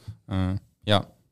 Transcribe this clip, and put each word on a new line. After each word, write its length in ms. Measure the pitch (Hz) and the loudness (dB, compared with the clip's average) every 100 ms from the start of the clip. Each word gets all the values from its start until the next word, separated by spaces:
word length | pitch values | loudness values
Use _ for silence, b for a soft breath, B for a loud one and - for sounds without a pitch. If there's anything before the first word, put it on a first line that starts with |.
| B B - | B B -6
Äh, 260 | 95 92 98 - _ | -4 -2 -4 -8 _
ja. 220 | 104 101 - - _ | 2 2 2 -10 _